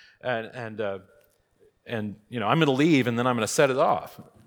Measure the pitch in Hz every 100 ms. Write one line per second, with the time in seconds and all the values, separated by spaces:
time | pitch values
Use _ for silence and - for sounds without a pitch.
0 | - _ 127 113 110 127 113 107 101 98
1 | 92 _ _ _ _ _ _ _ - 113
2 | 104 98 _ 120 104 156 147 131 160 143
3 | 120 117 127 120 104 - 143 131 185 -
4 | - - - _